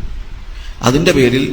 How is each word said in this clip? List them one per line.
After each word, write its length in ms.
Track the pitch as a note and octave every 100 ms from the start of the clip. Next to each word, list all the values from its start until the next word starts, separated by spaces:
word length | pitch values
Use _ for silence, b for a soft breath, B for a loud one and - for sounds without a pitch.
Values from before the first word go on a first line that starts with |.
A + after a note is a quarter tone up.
| - - - - - B B B
അതിൻ്റെ 300 | - C#3 E3+
പേരിൽ 320 | D3 A#2+ C3 -